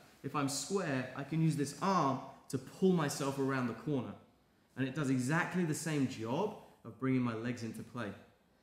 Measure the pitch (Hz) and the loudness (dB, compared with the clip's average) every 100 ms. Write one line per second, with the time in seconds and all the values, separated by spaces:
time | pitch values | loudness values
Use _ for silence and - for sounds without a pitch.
0 | - - 135 147 135 - - 196 170 131 | -20 -12 -6 -2 0 -2 -2 0 0 0
1 | 123 135 135 160 160 139 139 - 190 185 | -2 -6 -2 2 4 4 -2 0 2 4
2 | 139 127 - - - 127 - - 190 170 | 4 2 -4 -16 -6 -6 -6 2 4 6
3 | 143 - 139 135 135 135 123 110 151 139 | 2 0 -2 0 0 2 0 -2 -2 -2
4 | 104 92 - _ _ _ _ 123 131 147 | -2 -8 -18 _ _ _ _ -4 -2 0
5 | 135 131 123 165 - 180 165 - 165 147 | 2 2 2 2 2 0 0 0 0 0
6 | 127 107 110 135 208 - - - 120 - | 0 0 -2 0 -2 -4 -16 -18 -18 -4
7 | 131 131 123 113 120 117 113 110 - 123 | 0 2 2 -2 -4 -4 -6 -8 -10 -8
8 | 104 95 - _ _ _ | -6 -8 -16 _ _ _